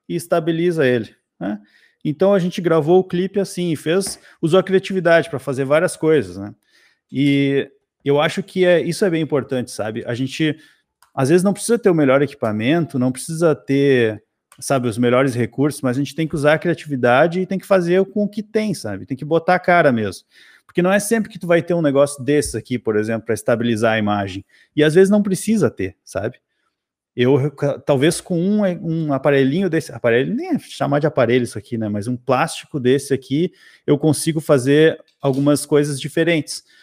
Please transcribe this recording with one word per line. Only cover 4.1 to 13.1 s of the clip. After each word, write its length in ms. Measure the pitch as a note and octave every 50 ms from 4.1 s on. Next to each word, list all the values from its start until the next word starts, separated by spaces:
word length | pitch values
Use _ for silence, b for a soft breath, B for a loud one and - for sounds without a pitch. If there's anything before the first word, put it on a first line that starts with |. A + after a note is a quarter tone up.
| - - b b b b
usou 180 | - D#3+ E3 F#3+
a 20 |
criatividade 640 | F3+ F#3+ F#3+ F#3+ F#3+ - G3 F#3+ E3 E3+ E3+ E3 - -
pra 100 | - B2+
fazer 260 | - C#3+ B2+ B2+ C3+
várias 320 | C3 D3 D#3+ F3+ - -
coisas, 400 | - D#3+ D#3 D#3+ C#3+ G2+ F2+ F2
né? 180 | G2 G2 G#2 G2+ _ _ _ _ _ _ _ _ _ _ -
E 600 | - B2+ C#3+ C#3+ C#3 C#3 C#3 C#3 C#3 C3+ A2 - _ _ _ _ _ _ -
eu 160 | C#3+ C#3+ C#3+
acho 220 | D#3 E3 - G3+
que 220 | - - - F#3 F3+
é, 160 | F3+ F3 E3
isso 240 | B2 E3+ E3 - A3
é 60 | F#3+
bem 100 | E3 D#3+
importante, 500 | D#3 C3+ D#3 C#3 A2+ - C3+ B2+ A#2+ -
sabe? 340 | - - G2+ A2 A2 A#2 G2
A 80 | - A#2+
gente, 420 | A#2 C3 C3 - - D#3+ D3+ C#3+ b b b b b b b _ _ _ _ -
às 140 | B2+ C3+ C3
vezes, 140 | E3+ F3+
não 100 | F3 G3+
precisa 260 | F3+ - - - A#3+ A#3
ter 120 | - G3+
o 40 | E3+
melhor 280 | D#3+ D3 B2+ C3 C#3+
equipamento, 760 | D3 C3 - - A#2+ A2 G#2+ G#2+ A2 B2+ D#3+ E3+ E3 B2 - B2+
não 120 | B2 B2+